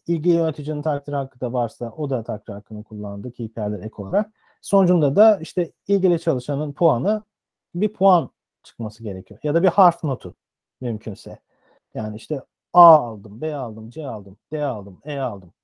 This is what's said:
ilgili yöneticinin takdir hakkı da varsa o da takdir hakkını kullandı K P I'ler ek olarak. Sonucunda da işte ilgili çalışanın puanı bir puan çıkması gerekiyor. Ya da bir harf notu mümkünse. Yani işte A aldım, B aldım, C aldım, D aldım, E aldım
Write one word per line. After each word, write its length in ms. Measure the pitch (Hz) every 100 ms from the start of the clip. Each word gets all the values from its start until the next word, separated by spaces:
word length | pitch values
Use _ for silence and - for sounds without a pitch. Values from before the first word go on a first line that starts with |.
| -
ilgili 280 | 170 156
yöneticinin 480 | 170 165 156 143 151
takdir 300 | 147 143 -
hakkı 280 | 143 131 -
da 120 | 123
varsa 380 | 123 120 - 117 113
o 140 | 147
da 120 | 131
takdir 300 | 110 107 -
hakkını 320 | 104 - 107
kullandı 480 | 107 107 104 101 117
K 160 | - 113
P 120 | -
I'ler 180 | 104 104
ek 160 | 104 -
olarak. 340 | 98 196 214 _ _ _
Sonucunda 560 | - 196 185 180 147 151
da 220 | 220 202
işte 300 | 156 - 170 _ -
ilgili 320 | 202 180 170
çalışanın 520 | - 156 - 143 151
puanı 500 | 139 170 120 156 214 - _ _ _ _
bir 180 | 170 208
puan 380 | 214 196 180 135 _ _ _
çıkması 400 | - - 110 -
gerekiyor. 380 | 113 95 92 101
Ya 120 | 151
da 80 | 151
bir 60 | 175
harf 360 | - 180 -
notu 300 | 151 131 - - _ _ _ -
mümkünse. 580 | 127 110 - 95 - 90 _ _ _ _ _
Yani 220 | 135 107 107
işte 260 | - 143 - _ _
A 240 | 180 170 160
aldım, 440 | 120 110 101 107
B 140 | 156 147
aldım, 340 | 123 107 110
C 160 | 123 147
aldım, 300 | 113 101 95 _
D 120 | 156
aldım, 360 | 147 113 101 92
E 140 | - 143
aldım 340 | 131 101 87 _